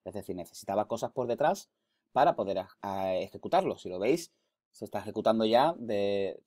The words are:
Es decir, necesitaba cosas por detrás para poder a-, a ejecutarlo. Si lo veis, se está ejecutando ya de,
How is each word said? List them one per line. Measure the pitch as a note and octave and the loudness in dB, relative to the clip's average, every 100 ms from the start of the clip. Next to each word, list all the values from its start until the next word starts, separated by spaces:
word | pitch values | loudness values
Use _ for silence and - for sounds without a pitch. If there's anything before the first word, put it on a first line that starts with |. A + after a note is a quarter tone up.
Es | F#2 G2 | -12 -10
decir, | F#2 F2+ | -8 -10
necesitaba | E2 - - G2 G#2 | -10 -12 -2 0 0
cosas | A#2 B2 | -2 -4
por | - A#2+ | -4 -2
detrás | A#2 D3+ G3 - _ _ _ _ | 2 2 0 -6 _ _ _ _
para | B2+ D#3+ - | 2 4 2
poder | G2 F#2 | -2 -4
a-, | F#2+ _ | -6 _
a | G2+ G2 F#2+ F#2 | -8 -2 -2 -2
ejecutarlo. | F#2+ G2+ G#2 F3 E3+ F2+ | -4 -8 -2 0 0 -4
Si | F#2 | -8
lo | F2+ | -2
veis, | G#2+ E3+ - _ _ _ _ | 0 0 -2 _ _ _ _
se | - G#2 | -16 -10
está | G#2 | -8
ejecutando | G#2 G#2+ A2+ A2+ A2 | -8 0 2 4 4
ya | A#2 D3+ F3 | 6 4 0
de, | A2+ G2+ G2+ G2+ F#2+ - | -4 -2 0 0 -4 -6